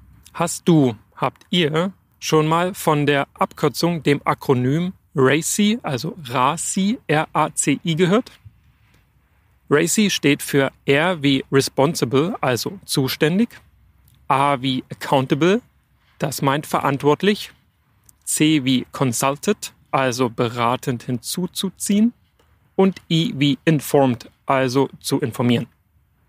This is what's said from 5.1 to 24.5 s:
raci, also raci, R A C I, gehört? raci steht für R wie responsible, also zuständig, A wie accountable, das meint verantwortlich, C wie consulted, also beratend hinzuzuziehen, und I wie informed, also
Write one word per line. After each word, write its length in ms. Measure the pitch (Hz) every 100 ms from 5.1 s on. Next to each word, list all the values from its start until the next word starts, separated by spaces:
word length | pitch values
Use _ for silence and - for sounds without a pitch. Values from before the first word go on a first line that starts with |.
raci, 640 | - 131 147 165 - 208 226
also 320 | 165 139 160 214 131
raci, 760 | 131 127 160 - - 190 247 -
R 200 | 151 160
A 200 | 170 151
C 260 | - - 139
I, 120 | 170 156
gehört? 360 | 160 208 - - - - _ _ _ _ _ _ _ _ _ _ -
raci 400 | 143 165 - 208
steht 320 | - 147 139
für 300 | - 143 135 - -
R 360 | 139 170 175
wie 220 | 143 135 -
responsible, 840 | 139 - - 139 165 123 135 170 254
also 380 | 139 120 - 196 -
zuständig, 640 | - 131 - 151 180 240 - _ _ _ _ _ _ -
A 340 | 135 143 139
wie 220 | 135 131 -
accountable, 720 | - - 139 131 147 165 214 - _ _ _ _ -
das 240 | - -
meint 240 | 143 139 151
verantwortlich, 840 | 170 143 139 143 147 190 208 - - _ _ _ _ _ _
C 400 | - - 156 156
wie 220 | 127 127 -
consulted, 800 | - 135 113 135 143 - 214 - - _
also 380 | 147 131 117 127
beratend 720 | 113 120 120 117 123 - 120
hinzuzuziehen, 1120 | - 123 - - 180 - 190 - - 202 233 - _ _ _ _ _ -
und 260 | 190 185 -
I 240 | 160 165 135
wie 220 | 143 135 -
informed, 640 | 156 - 147 135 117 - _
also 420 | -